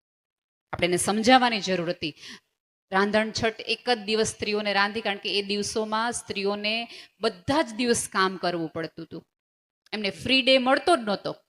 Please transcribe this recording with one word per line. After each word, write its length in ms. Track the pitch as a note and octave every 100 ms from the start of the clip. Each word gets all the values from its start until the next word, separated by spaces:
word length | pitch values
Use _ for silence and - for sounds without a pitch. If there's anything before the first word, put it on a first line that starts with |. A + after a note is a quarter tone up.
| _ _ _ _ _ _ _
આપણે 140 | - F3
એને 100 | F3
સમજાવવાની 640 | - G#3 G#3+ C4 A#3+ A3
જરૂર 280 | F3+ F#3 F#3
હતી. 260 | F3 D#3+ - - - _ _ _ _ -
રાંધણ 400 | F#3+ G3+ G#3+ A3
છઠ 300 | - A3+ A3
એક 280 | - A3 -
જ 80 | A#3+
દિવસ 300 | G3+ A3 G#3+
સ્ત્રીઓને 460 | - G#3 G#3 G#3
રાંધી, 280 | G3 G3+ G#3+
કારણ 160 | A3 G3
કે 220 | G#3+ F#3+
એ 20 |
દિવસોમાં 720 | G3 G#3 G3+ A3+ G#3+ A3 A#3
સ્ત્રીઓને 760 | A#3 - G3+ G3 G#3 G#3 A3+ A#3 - - _
બધા 420 | A3+ - - C#4+
જ 120 | A#3
દિવસ 360 | G#3+ B3 A#3+ -
કામ 280 | G3+ F#3+ F#3+
કરવું 320 | F3+ E3+ D#3+
પડતું 360 | E3 D#3+ - -
હતું, 200 | E3 - _ _ _ _ _ _
એમને 160 | A#3+ G3+
ફ્રી 320 | E3 A#3+ C4
ડે 160 | B3+ C4
મળતો 380 | B3 C#4+ D#4+ E4
જ 40 |
નહોતો. 360 | G#3+ F#3+ D3 -